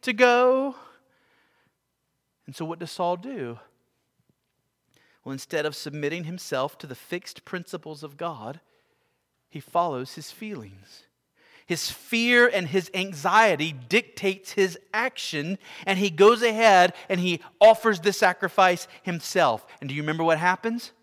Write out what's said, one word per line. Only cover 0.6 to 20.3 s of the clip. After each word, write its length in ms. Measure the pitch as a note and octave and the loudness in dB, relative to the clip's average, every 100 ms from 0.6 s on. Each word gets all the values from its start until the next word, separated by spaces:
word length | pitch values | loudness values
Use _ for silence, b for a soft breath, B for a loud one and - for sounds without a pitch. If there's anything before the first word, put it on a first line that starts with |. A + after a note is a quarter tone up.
| C#4 B3+ b b b b b b b b b b _ _ _ _ _ _ - | -2 -8 b b b b b b b b b b _ _ _ _ _ _ -20
And 100 | C3+ | -12
so 80 | |
what 160 | D#3+ E3 | -10 -10
does 120 | E3+ | -12
Saul 260 | - F3 F3 | -6 -4 -4
do? 420 | A3+ B3+ B2 A#2 _ _ _ _ _ _ _ _ _ _ _ _ _ _ _ _ - | -8 -10 -10 -12 _ _ _ _ _ _ _ _ _ _ _ _ _ _ _ _ -14
Well, 80 | |
instead 320 | C3+ - D#3+ D3+ | -14 -8 -6 -6
of 100 | C#3+ | -8
submitting 480 | D3+ D3 D3 E3 | -12 -8 -6 -6
himself 540 | D#3+ F3 - C3+ C3+ - | -10 -12 -8 -6 -6 -8
to 100 | D3+ | -18
the 80 | B2 | -18
fixed 480 | - F3 - - | -12 -12 -12 -20
principles 600 | - F#3 E3+ F3+ D#3 D3+ | -14 -14 -12 -14 -14 -16
of 120 | D3 C#3+ | -16 -10
God, 460 | E3+ C#3+ A2 D3+ _ _ _ _ _ _ _ _ _ | -10 -10 -14 -16 _ _ _ _ _ _ _ _ _
he 100 | D#3 | -18
follows 540 | - F3 F3 C3 C3 | -6 -2 -2 -4 -10
his 180 | - D3 | -14 -18
feelings. 720 | - A3 F#3+ G#2+ F#2+ F#2+ - _ _ _ b b b b | -16 -14 -14 -16 -20 -20 -20 _ _ _ b b b b
His 260 | E3 - | -6 -6
fear 560 | - - A#3 A#3 A#3+ A#3+ | -12 -6 -2 2 4 4
and 220 | G3 E3+ | 2 -2
his 200 | F#3 F3 | -2 -4
anxiety 800 | F#3+ F#3+ D#3+ E3 G3+ A3+ D#3 D#3+ | -6 -8 -6 2 4 4 2 -2
dictates 800 | C#3+ A#2+ G#3 A#3+ - G3 F#3+ - | -6 0 0 0 -4 -4 -4 -8
his 260 | - F#3+ E3+ _ | -2 -2 -2 _
action, 640 | G#3+ B3 - - D#3 D3+ F#3+ B B B | -6 -6 -6 -8 -6 -6 -8 B B B
and 140 | F#3+ | -2
he 100 | G3+ | -2
goes 320 | D#3 G3+ A#3 | 6 6 6
ahead 520 | A#3 G#3+ A3+ F#3+ F3+ - B | 0 4 6 8 6 2 B
and 100 | F#3 | -2
he 220 | F3+ E3+ B _ | -2 -4 B _
offers 400 | G#3+ A3 A3+ G3 | 8 8 2 0
the 140 | F3 | -2
sacrifice 720 | F#3+ F#3+ F3+ F#3 - F#3 F3 - B | 2 0 0 -4 2 2 2 -6 B
himself. 640 | - E3+ - F#3+ D3+ A2 - B | -8 -8 -4 0 2 0 -8 B
And 80 | C#3+ | -10
do 40 | |
you 100 | C#3+ | -6
remember 200 | D3+ D#3+ | -6 -2
what 140 | E3 | 0